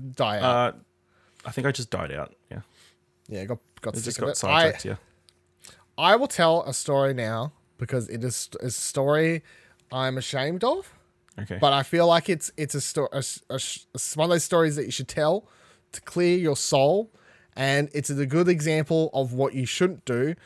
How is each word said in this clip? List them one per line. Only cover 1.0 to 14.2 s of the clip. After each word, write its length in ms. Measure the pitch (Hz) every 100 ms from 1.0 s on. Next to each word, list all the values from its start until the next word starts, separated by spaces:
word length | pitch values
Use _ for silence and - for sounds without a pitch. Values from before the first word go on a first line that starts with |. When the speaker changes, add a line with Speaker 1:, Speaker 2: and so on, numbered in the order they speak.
| _ _ _ _
Speaker 2:
I 60 | -
think 160 | 117 135
I 60 |
just 180 | 131 117
died 220 | 92 80
out, 220 | 69 - _ _
yeah. 100 | - - _ _ _ _ _ -
Speaker 1:
Yeah, 160 | 101
got, 140 | 101 120 _ -
got 120 | 113
Speaker 2:
It 40 | 110
Speaker 1:
sick 60 |
Speaker 2:
just 140 | 117 113
Speaker 1:
of 40 |
Speaker 2:
got 60 | 95
Speaker 1:
it. 140 | 101
I, 180 | 98 151
Speaker 2:
sidetracked, 220 | 165 -
yeah. 100 | - 104 - _ _ _ _ _ - - _ -
Speaker 1:
I 180 | 165 226
will 120 | 277
tell 340 | - 170 165
a 100 | -
story 400 | 127 - 139 135
now 380 | 131 110 113 135 - _ _
because 300 | 123 131 110
it 140 | 117
is, 240 | 123 - - -
is 160 | 131 -
a 20 |
story 640 | - 143 135 151 160 165 - - _ _ _
I'm 240 | 131 131 131
ashamed 460 | 120 139 139 180
of. 300 | 233 349 - - _ _ _ -
Speaker 2:
Okay. 200 | 104 90
Speaker 1:
But 120 | 143
I 100 | 139
feel 240 | 131 170 170
like 220 | 170 -
it's, 220 | 165 - -
it's 180 | 147
a 60 | 143
sto-, 280 | - - 135
a 40 | 139
s-, 240 | 127 - _
a 80 | 127
sh-, 280 | - - -
it's 220 | 123 -
one 80 | 151